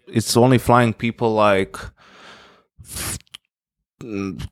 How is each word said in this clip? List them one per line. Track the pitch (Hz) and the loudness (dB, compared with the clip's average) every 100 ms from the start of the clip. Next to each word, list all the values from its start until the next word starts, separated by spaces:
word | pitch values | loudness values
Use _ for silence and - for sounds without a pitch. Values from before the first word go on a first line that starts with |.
| - | -6
it's | 113 - 117 | -4 0 4
only | 127 123 | 4 4
flying | - 123 117 | 4 4 2
people, | - 117 - 117 | -2 -8 -4 -2
like, | 107 104 95 95 - - - _ - - - - _ _ _ | 2 2 2 -2 -8 -16 -18 _ -20 -20 -20 -20 _ _ _
f-, | - - - - - - _ _ _ _ _ _ | -16 -10 -10 -10 -14 -20 _ _ _ _ _ _
mm, | 123 101 98 78 - | -10 -6 -6 -8 -12